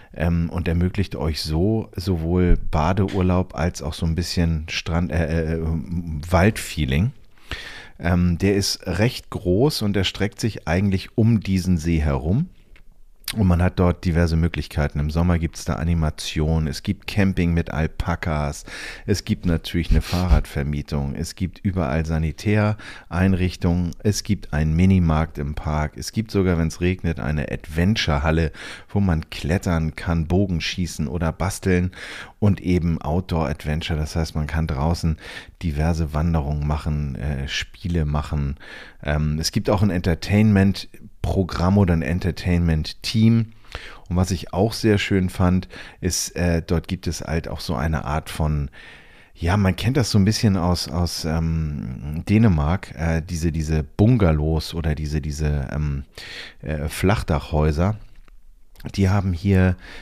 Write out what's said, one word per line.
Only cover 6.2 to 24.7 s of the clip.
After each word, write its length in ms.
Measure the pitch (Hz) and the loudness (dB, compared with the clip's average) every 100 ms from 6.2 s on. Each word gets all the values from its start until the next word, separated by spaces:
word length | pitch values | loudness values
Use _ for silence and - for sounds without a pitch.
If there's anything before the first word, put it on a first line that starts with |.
| 73 | 0
Waldfeeling. 840 | 87 101 110 - - 69 69 117 - - - - - - - - - | 4 4 2 -8 -4 0 2 0 -2 -20 -20 -16 -14 -14 -18 -20 -6
Ähm, 380 | 85 90 87 85 | 0 4 2 2
der 180 | 95 101 | 2 2
ist 300 | 101 - - | 0 -4 -6
recht 460 | 85 117 - - | 0 0 0 -10
groß 500 | 87 90 92 143 - | -6 0 2 2 0
und 160 | 107 98 | -2 0
erstreckt 420 | 92 - 98 - | -2 -2 -4 -2
sich 280 | 117 - - | -6 -4 -2
eigentlich 500 | 87 101 95 - - | 2 2 0 -2 2
um 220 | 113 113 | 4 4
diesen 400 | 98 95 87 87 | 2 0 2 2
See 180 | 80 82 | 2 2
herum. 480 | 76 67 73 110 180 - - - - - - - - 110 | 2 0 0 0 -2 -8 -20 -20 -20 -20 -20 -16 -8 0
Und 100 | 95 | 2
man 140 | 85 | 4
hat 160 | 90 - | 2 2
dort 280 | 87 85 92 | 2 2 0
diverse 320 | 80 85 80 | 2 2 2
Möglichkeiten. 640 | 82 76 - - 73 73 | 0 -2 -6 -2 -2 -2
Im 80 | 76 | -2
Sommer 280 | 80 87 85 | 0 2 2
gibt's 280 | 82 - - | 0 -4 -6
da 80 | |
Animation, 920 | - 82 82 78 - - 78 78 80 78 | -4 0 0 0 -2 -6 -2 0 2 0
es 160 | - | -4
gibt 260 | - - - | -4 -6 -4
Camping 460 | - 95 92 87 | 0 2 2 2
mit 180 | 85 - | 2 0
Alpakas, 920 | - 80 - - 82 90 76 73 71 - - - - - | -2 -2 -2 -4 -2 -2 -2 -2 -6 -12 -14 -14 -12 -2
es 200 | 101 - | -2 -2
gibt 200 | 107 90 | -2 0
natürlich 440 | 80 - 85 80 | 0 0 -4 2
eine 80 | 78 | 2
Fahrradvermietung, 1120 | - 87 90 78 - 71 69 73 69 73 69 | 2 0 4 4 2 -4 -2 -4 -2 -4 -2
es 220 | - 87 - | -4 -8 -4
gibt 240 | 90 - | -6 -2
überall 460 | 104 90 71 78 78 | -4 0 0 0 0
Sanitäreinrichtungen, 1900 | 80 80 - 104 107 107 107 - - - 85 95 90 90 - 90 87 87 - | 0 -2 -2 0 2 2 -2 -10 -18 -6 2 2 4 0 0 0 2 -2 -2
es 220 | 104 101 | -2 -2
gibt 300 | - 101 - | -2 -4 -2
einen 200 | 76 78 | 0 2